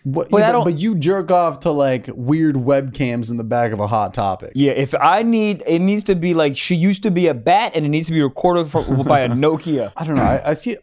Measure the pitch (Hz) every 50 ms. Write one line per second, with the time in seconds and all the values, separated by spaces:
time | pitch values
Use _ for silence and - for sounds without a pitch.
0 | - 135 135 165 - - 220 208 214 226 240 240 214 175 156 147 190 226 208 160
1 | 135 175 196 196 170 170 180 175 170 160 139 135 - 170 151 143 139 135 127 117
2 | - 127 - 127 120 131 151 160 160 156 139 131 120 135 139 139 135 131 113 -
3 | 135 123 120 120 113 113 120 117 113 107 120 120 120 110 110 101 104 104 117 107
4 | 101 92 - 120 101 95 92 - - - - 131 143 135 - 131 139 - - -
5 | 143 160 185 214 233 233 233 220 214 208 196 147 - 151 165 170 185 196 208 208
6 | 202 - 190 170 170 180 165 165 151 143 131 - - - 180 160 175 202 196 196
7 | 226 208 170 180 175 160 135 117 113 170 180 214 233 202 - 160 151 143 151 160
8 | 160 165 165 156 143 131 - - - 180 175 175 165 143 - 156 - - 135 135
9 | 135 - 147 139 127 120 117 131 147 156 160 151 - 170 147 123 110 101 - -
10 | 160 160 147 131 - 104 131 131 - 147 156 - - 240 214 -